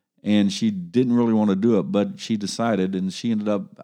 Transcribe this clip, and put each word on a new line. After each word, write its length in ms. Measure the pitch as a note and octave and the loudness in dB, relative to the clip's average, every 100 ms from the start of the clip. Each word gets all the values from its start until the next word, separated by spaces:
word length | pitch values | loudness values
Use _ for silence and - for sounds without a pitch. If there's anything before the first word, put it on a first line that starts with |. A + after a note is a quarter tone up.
| _ _ | _ _
And 280 | - G#2 G2+ | 0 4 2
she 200 | F#2+ A2+ | 2 -2
didn't 420 | G2 F2 A#2 B2+ | -2 -2 0 2
really 200 | A#2+ A#2 | 2 2
want 160 | A2 G#2+ | 2 2
to 60 | F#2+ | 2
do 220 | A2+ G#2+ | 2 2
it, 40 | |
but 360 | C#2 G2+ G2+ G2 | 2 0 0 -4
she 180 | - A2 | -6 -4
decided, 580 | G2 - A#2 G2+ F#2 F#2+ | -4 -4 -2 0 0 -2
and 160 | F#2+ | -4
she 160 | F2 A#2+ | -4 -4
ended 180 | A2 G#2 | -2 -2
up, 140 | G2+ - - | -4 -6 -16